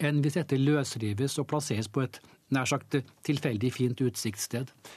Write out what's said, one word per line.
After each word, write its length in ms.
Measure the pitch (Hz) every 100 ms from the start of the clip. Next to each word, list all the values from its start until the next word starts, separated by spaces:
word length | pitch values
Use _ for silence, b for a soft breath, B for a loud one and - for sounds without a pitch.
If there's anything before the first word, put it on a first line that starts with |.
enn 220 | 147 147
hvis 180 | 143 175
dette 160 | 147 131
løsrives 840 | 135 147 135 - 110 101 139 -
og 80 | 139
plasseres 460 | 151 147 110 107
på 100 | -
et 180 | 127 - - B -
nær 140 | 135 127
sagt, 260 | 139 -
eh, 80 | 143 - -
tilfeldig 480 | - 143 151 107 123
fint 280 | - 123 117
utsiktssted. 640 | 127 - 110 104 - 120 131 - B